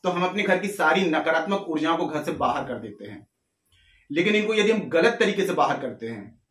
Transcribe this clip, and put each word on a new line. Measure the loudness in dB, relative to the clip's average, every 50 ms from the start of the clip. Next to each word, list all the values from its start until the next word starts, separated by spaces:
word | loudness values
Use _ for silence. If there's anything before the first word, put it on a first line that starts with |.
तो | -2 -2
हम | 0 0 0
अपने | 0 0 -2
घर | 2 2 2 2
की | 0 -4
सारी | -2 2 2 4 4 4
नकारात्मक | 2 2 0 0 0 2 0 0 0 0 -2 -2 -2 -4
ऊर्जाओं | -4 -2 0 0 0
को | 0 -2
घर | -2 -4 -4
से | -4 -4
बाहर | -4 -2 -2 0 0 -2 -4 -6
कर | -8
देते | -8 -8 -12 -14 -14 -16
हैं। | -16 -16 -18 -20 _ _ _ _ _ _ _ _ _ _ _ _ _ _ _ _ _
लेकिन | -2 0 2 4 2
इनको | 2 2 2 2
यदि | 2 4 4
हम | 2 2 0 0
गलत | 2 4 4 4 4 4
तरीके | 0 0 2 0 -2
से | 0
बाहर | 2 2 2 2 0 -4
करते | -4 -8 -8 -8 -10 -10
हैं | -10 -10 -14 -16 -20 _ _ _